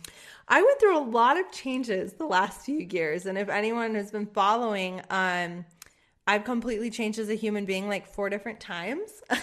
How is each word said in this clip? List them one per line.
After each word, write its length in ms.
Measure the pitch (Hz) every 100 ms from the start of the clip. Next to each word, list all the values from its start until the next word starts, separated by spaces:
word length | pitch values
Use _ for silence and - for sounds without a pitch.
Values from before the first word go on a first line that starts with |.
| - - - - -
I 120 | 269
went 180 | 453 554
through 180 | 415 320
a 60 |
lot 340 | 247 233 240 330
of 140 | 370
changes 640 | - 269 254 233 185 190
the 120 | - 311
last 360 | 185 196 -
few 180 | - 302 180
years. 360 | - 156 170 190
And 120 | 190
if 120 | 202
anyone 460 | 202 220 233 226 214
has 160 | 202
been 160 | 214 208
following, 760 | 208 196 226 233 202 185 185 -
um, 560 | 190 185 180 175 175 170 _ - _ _ _ -
I've 200 | 208 214
completely 440 | 240 233 214 233
changed 300 | 226 214 220
as 100 | 214
a 60 | 220
human 300 | 214 208 196
being, 240 | 190 202
like, 180 | 196 -
four 220 | - 196
different 300 | 202 233 214
times, 480 | - 175 180 311 440 - - 202